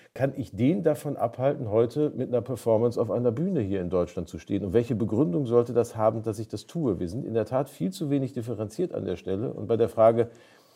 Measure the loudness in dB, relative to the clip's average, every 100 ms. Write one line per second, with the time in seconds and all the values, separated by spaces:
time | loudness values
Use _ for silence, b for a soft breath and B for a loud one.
0 | B -4 -4 -2 -8 0 2 2 2 0
1 | -4 -2 -4 0 -2 -2 0 2 2 2
2 | -2 -2 -2 -2 -2 -4 2 4 4 0
3 | -2 0 0 0 0 0 0 -2 0 0
4 | 0 -4 -8 -10 -4 -4 2 2 2 0
5 | 0 2 2 0 2 2 4 2 0 2
6 | 0 2 -4 -6 -8 -10 -8 -2 0 0
7 | -2 -6 -4 -2 0 -2 -2 -4 -6 -4
8 | -2 0 -2 -6 -6 -6 -6 -4 -4 -4
9 | -4 -4 -4 -4 -4 -6 -2 2 2 6
10 | 6 6 0 B B B B